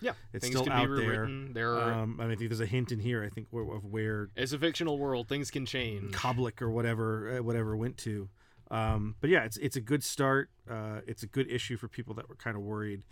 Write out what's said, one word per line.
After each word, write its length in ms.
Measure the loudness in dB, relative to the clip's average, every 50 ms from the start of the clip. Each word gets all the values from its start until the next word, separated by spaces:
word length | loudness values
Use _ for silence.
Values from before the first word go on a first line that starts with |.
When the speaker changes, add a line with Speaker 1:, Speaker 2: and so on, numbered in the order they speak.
Speaker 1:
Yeah, 140 | -4 -4 -4 -4 -8 -10
Speaker 2:
It's 100 | -6 -4 -2
Speaker 1:
things 120 | 0 2
Speaker 2:
still 80 | 2 4
Speaker 1:
can 60 | 4 4 4 4 4
be 40 |
Speaker 2:
out 40 | 2 2
there. 120 | 2 2
Speaker 1:
rewritten. 420 | 2 0 0 -2 -4 -6 -6 -6
There 220 | -4 -2 0 2 2
are 160 | 2 2 2
Speaker 2:
Um, 260 | 2 2 0 -2 -2 -2
I 40 | -2
mean, 80 | -2
I 20 | 0
think 140 | -2 -2 -2
there's 100 | 0 -2
a 60 | 0
hint 240 | 0 0 0 0 0
in 80 | -2 -2
here, 240 | 0 0 0 0
I 60 | -2 -4
think, 180 | -8 -10 -10 -6
where, 100 | -6 -4 -4 -4
of 120 | -6 -6 -6
where 460 | -4 -2 -2 0 0 0 -2 -4 -4 -4
Speaker 1:
It's 180 | -4 -2 -2
a 60 | 0 2
fictional 400 | 2 2 2 2 0 0 0 2
world. 300 | 2 2 0 0 0 -2
Things 200 | -2 -2 -2 -2
can 120 | -2 -4 -2
change. 480 | -2 -2 -2 -2 -2 -2 -4 -4 -4
Speaker 2:
Koblik 480 | -2 0 0 0 2 2 0 0 0 -2
or 80 | -2 0
whatever, 680 | 2 2 2 2 2 2 2 2 0 0 -2 -2 -2 0
uh, 40 |
whatever 340 | 0 2 2 2 2 2 0
went 220 | 0 0 -2 -2 -4
to. 300 | -4 -4 -2 -2 -4 -8 -12 _ -20 -20 _ -20 -8 -4
Um, 460 | 0 2 2 4 4 4 2 0 0 0
but 100 | 4 6
yeah, 140 | 6 6 6
it's, 140 | 4 0 -2
it's 180 | -2 0 0
a 40 | -2
good 220 | 0 2 2 2
start. 480 | 2 0 2 4 4 6 6 4 2 0 _ -16 -12 -8
Uh, 340 | -6 -6 -4 -4 -6 -6 -6
it's 160 | -8 -8 -8
a 60 | -8 -2
good 200 | 0 0 0 2
issue 280 | 0 -2 -2 -4 -4
for 100 | -6 -6
people 280 | -8 -8 -8 -8 -8 -8
that 140 | -10 -10 -12
were 60 | -14
kinda 220 | -8 -4 -4 -4 -2
worried, 460 | -4 -4 -4 -2 -2 -4 -4 -6 -10 -14